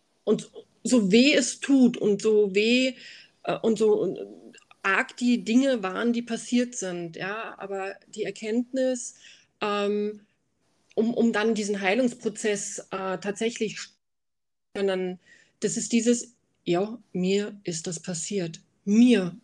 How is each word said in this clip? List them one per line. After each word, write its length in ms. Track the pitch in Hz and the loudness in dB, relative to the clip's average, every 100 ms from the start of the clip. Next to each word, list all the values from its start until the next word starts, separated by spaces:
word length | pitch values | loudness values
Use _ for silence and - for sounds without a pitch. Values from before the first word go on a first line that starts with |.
| _ _ | _ _
und 260 | - 220 - - - _ | -2 -2 -4 -18 -20 _
so 300 | 220 247 196 | 2 2 6
weh 220 | 226 269 | 6 6
es 260 | 285 247 - | 4 0 -4
tut 360 | - 269 247 - | 2 6 6 4
und 260 | 208 202 | 0 2
so 320 | 220 214 202 | 2 4 4
weh, 400 | 190 220 247 262 254 - - - _ | 2 4 4 2 -4 -16 -20 -20 _
äh, 120 | - - | -6 -2
und 160 | 226 208 | 0 2
so 380 | 220 208 180 147 202 - - - _ _ | 2 2 0 -4 -12 -16 -20 -20 _ _
arg 340 | 202 190 - - | 0 0 -2 -2
die 260 | 247 233 | 2 2
Dinge 380 | 185 233 269 247 | 2 2 4 0
waren, 300 | 185 190 233 | -2 -2 -2
die 100 | 240 | -2
passiert 520 | 240 233 - 247 247 - | -4 -8 -2 0 0 -4
sind, 400 | 185 175 170 165 | -8 -6 -8 -8
ja, 400 | 185 214 214 - | -8 -8 -12 -12
aber 360 | 196 196 190 - _ | -10 -8 -8 -12 _
die 160 | 214 | -10
Erkenntnis, 920 | 190 196 220 233 247 262 262 254 - - - - _ _ | -8 -8 -4 -2 -2 -2 -2 -2 -8 -16 -20 -20 _ _
ähm, 600 | 208 202 202 208 208 214 _ _ _ _ _ _ _ | -4 -2 -2 -2 -4 -8 _ _ _ _ _ _ _
um, 200 | - 226 | -2 0
um 180 | - 233 | 2 2
dann 220 | 208 220 | 2 0
diesen 260 | 214 202 196 | 0 -2 -2
Heilungsprozess, 1000 | 190 220 254 - 226 208 214 202 - - - | 0 0 0 -2 -8 -4 -4 -4 -6 -12 -10
äh, 280 | 190 190 185 | -6 -6 -4
tatsächlich 580 | 202 202 226 233 214 160 | -6 -4 -4 -2 -6 -6
st-, 140 | - _ _ _ _ _ _ _ _ | -14 _ _ _ _ _ _ _ _
können, 440 | 202 196 190 185 180 _ _ _ _ | -4 -2 -2 -4 -8 _ _ _ _
das 160 | 214 233 | -4 -4
ist 160 | 196 | -2
dieses, 420 | 233 220 240 - _ _ _ | 0 2 0 -4 _ _ _
ja, 340 | - 175 208 233 _ | -2 0 -2 -6 _
mir 460 | 180 185 196 208 202 | -4 0 0 -2 -8
ist 220 | - 165 185 | -8 -8 -8
das 140 | 165 | -10
passiert. 600 | - 170 - 202 170 165 _ _ | -8 -8 -6 -4 -6 -8 _ _
Mir 520 | 202 214 247 220 180 180 | 2 6 8 6 2 -8